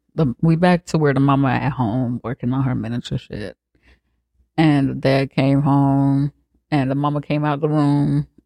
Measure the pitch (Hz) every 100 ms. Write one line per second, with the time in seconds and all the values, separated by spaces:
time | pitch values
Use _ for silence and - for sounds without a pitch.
0 | _ - 151 117 165 165 180 175 - 160
1 | 147 135 139 139 135 123 123 123 117 123
2 | 120 120 113 - 123 127 131 123 110 120
3 | - 131 - - 101 - _ _ _ _
4 | _ _ _ _ _ - 160 143 135 131
5 | 135 135 135 - 135 139 143 139 139 139
6 | 139 139 143 - _ _ - 151 131 139
7 | 147 147 143 147 147 143 151 151 143 143
8 | 143 143 143 _